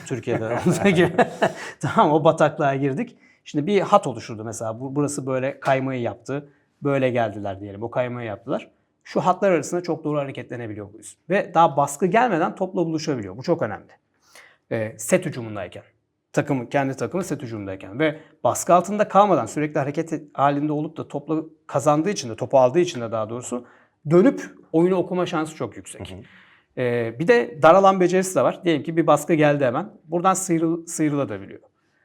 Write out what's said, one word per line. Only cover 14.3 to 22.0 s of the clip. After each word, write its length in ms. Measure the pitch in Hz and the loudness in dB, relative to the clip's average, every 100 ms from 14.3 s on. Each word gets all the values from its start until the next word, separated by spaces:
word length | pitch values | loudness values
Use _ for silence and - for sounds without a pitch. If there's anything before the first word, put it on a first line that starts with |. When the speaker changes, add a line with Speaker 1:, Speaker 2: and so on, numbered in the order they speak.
| - - _ _ | -20 -20 _ _
Speaker 1:
Ee, 220 | 117 110 - | -6 -6 -8
set 280 | - 180 160 | -2 0 0
hücumundayken. 560 | 127 117 104 90 101 - _ _ _ _ | -8 -10 -10 -10 -14 -20 _ _ _ _
Takımı, 360 | - 143 135 117 | -4 -2 -2 -2
kendi 280 | 143 135 127 | -2 -2 -4
takımı 280 | 117 175 | -6 -6
set 180 | - 147 | -6 -8
hücumundayken. 560 | 120 110 98 95 95 113 | -8 -10 -10 -12 -12 -2
Ve 200 | 156 147 - _ | -2 -2 -14 _
baskı 300 | 123 110 - | -2 -2 4
altında 340 | 175 180 208 214 | 4 4 -2 2
kalmadan 380 | 190 208 156 110 | 4 6 4 0
sürekli 320 | 151 151 151 | -4 -4 -2
hareket 440 | 135 147 160 151 151 | -4 -4 -6 -8 -8
halinde 380 | - 139 143 151 | 0 0 2 -2
olup 240 | 151 147 - | -4 -6 -10
da 120 | 127 | -10
topla 340 | 143 143 156 156 - - | -10 -4 -6 -6 -16 -4
kazandığı 440 | 143 151 151 | 0 2 2